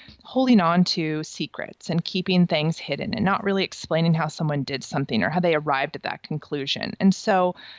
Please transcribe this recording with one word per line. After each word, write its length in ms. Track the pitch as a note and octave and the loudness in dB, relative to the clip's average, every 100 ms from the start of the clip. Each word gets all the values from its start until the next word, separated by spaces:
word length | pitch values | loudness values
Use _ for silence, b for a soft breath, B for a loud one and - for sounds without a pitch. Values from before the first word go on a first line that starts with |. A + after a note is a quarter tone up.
| B B - | B B -6
holding 340 | B3+ C4 A#3 | 0 6 6
on 240 | E3 F3 | 6 4
to 400 | F3+ - D#3 D#3 | 2 2 -2 -2
secrets 680 | D#3 - D3 - - - - | -6 -6 -8 -8 -12 -12 -4
and 140 | E3+ | -4
keeping 420 | - F#3+ F3+ F3+ F3 | -2 -4 2 4 4
things 320 | D#3 D#3 E3 | 2 0 -2
hidden 360 | - C#3+ D3 | -6 -6 -4
and 100 | - | -2
not 220 | F#3 G3 G3 | 0 0 0
really 180 | G3 | -2
explaining 500 | F#3 - - D#3+ E3 | -2 -6 -2 0 2
how 140 | D#3+ D#3 | 2 0
someone 360 | - D#3 D3 | -2 -2 -2
did 200 | C3+ C3+ | -4 -6
something 400 | - - C#3 A#2 | -6 -6 -2 0
or 60 | E2+ | 0
how 100 | F3+ | 0
they 160 | F3 D#3 | 2 0
arrived 400 | D3+ C3+ C#3+ C#3 | 0 -2 -2 -6
at 80 | |
that 200 | - - | -10 -10
conclusion. 720 | - D3+ - D3 C#3 - - - | -8 -8 -6 -6 -4 -6 -6 0
And 160 | G3 F#3+ | 2 2
so, 400 | - F#3+ F3+ F3+ B | 2 2 2 -2 B